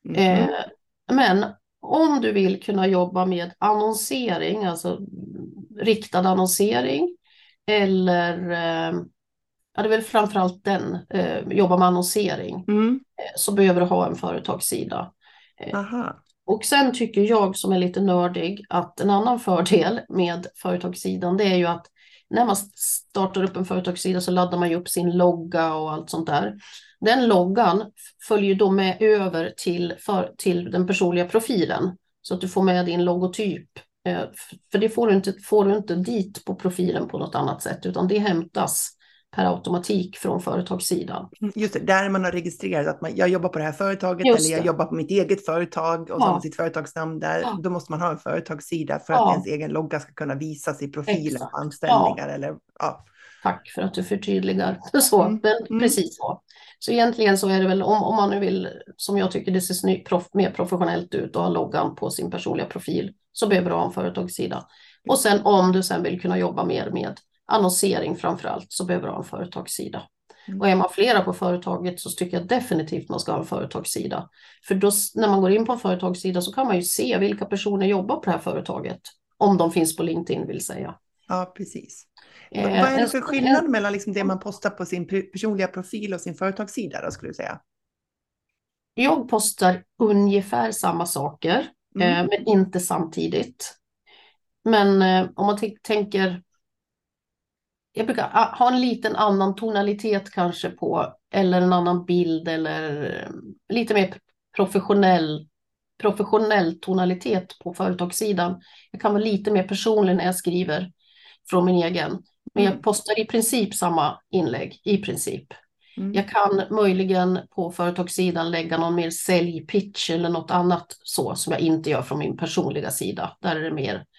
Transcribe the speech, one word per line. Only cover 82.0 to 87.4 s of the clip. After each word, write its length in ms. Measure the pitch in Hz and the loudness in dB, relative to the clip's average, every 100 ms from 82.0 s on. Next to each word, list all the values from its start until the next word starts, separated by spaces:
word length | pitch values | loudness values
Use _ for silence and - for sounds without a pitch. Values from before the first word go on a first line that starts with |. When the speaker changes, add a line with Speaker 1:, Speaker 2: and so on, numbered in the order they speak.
| _ _ _ - - | _ _ _ -20 -12
Speaker 2:
Eh, 120 | 208 | -4
Speaker 1:
Vad 80 | 202 190 262 | 0 2 4
är 60 | 269 | 2
det 40 | |
Speaker 2:
en 60 | - | 0
Speaker 1:
för 80 | 269 | -2
Speaker 2:
en 60 | |
Speaker 1:
skillnad 460 | 240 277 254 285 330 | -2 0 4 4 4
mellan, 240 | 226 202 | 0 0
liksom, 200 | 202 208 | -4 -4
det 100 | 196 | -2
man 160 | 196 190 | -2 -2
postar 300 | 202 196 202 | -6 -6 -6
på 160 | - 175 | -6 -8
sin 220 | 180 170 | -6 -4
pe-, 140 | 190 | -4
personliga 460 | 190 190 214 196 185 | -4 -6 -4 -2 -2
profil 460 | 185 185 214 208 | -4 -10 -10 -8
och 80 | 180 | -8
sin 140 | 175 147 | -8 -6
företagssida 680 | 190 190 202 - 190 - - | -4 -4 -8 -8 -8 -8 -8
då, 60 | |
skulle 180 | - - | -10 -12
du 40 | |
säga? 240 | - | -10